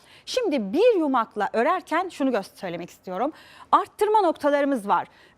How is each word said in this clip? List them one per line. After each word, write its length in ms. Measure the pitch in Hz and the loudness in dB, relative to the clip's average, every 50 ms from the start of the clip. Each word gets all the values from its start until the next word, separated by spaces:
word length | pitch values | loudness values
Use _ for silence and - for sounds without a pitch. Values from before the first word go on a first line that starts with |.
| _ _ - - - | _ _ -20 -20 -12
Şimdi 480 | - - 508 480 349 294 254 202 190 208 | -6 -4 -2 -2 0 -2 -2 -4 -2 0
bir 220 | 339 466 508 440 349 | 2 4 4 4 2
yumakla 500 | 311 277 262 240 220 - - 208 196 - - | 0 0 0 0 -2 -2 -4 -6 -4 -2 0
örerken 560 | 220 240 311 370 349 - - 302 339 381 339 | 0 0 0 0 -2 -4 -2 -2 -2 -2 -4
şunu 200 | - - 277 262 | -6 -4 -2 -2
gö-, 280 | 233 202 185 - _ - | -2 -2 -6 -6 _ -12
söylemek 300 | 202 175 170 170 175 - | -10 -10 -10 -10 -12 -14
istiyorum. 420 | - _ - 190 180 190 247 311 - - - - - - - - | -18 _ -14 -10 -4 -4 -4 -4 -6 -10 -20 -20 -20 -14 -2 2
Arttırma 500 | - 330 403 - _ - 427 415 427 427 | 2 2 2 0 _ -2 0 2 4 4
noktalarımız 680 | 381 330 - - 294 285 285 285 285 277 277 226 190 | 2 2 0 0 0 0 2 2 0 0 -2 -2 0
var. 200 | 202 180 165 135 - _ _ - _ - | 0 -2 -2 -2 -6 _ _ -20 _ -12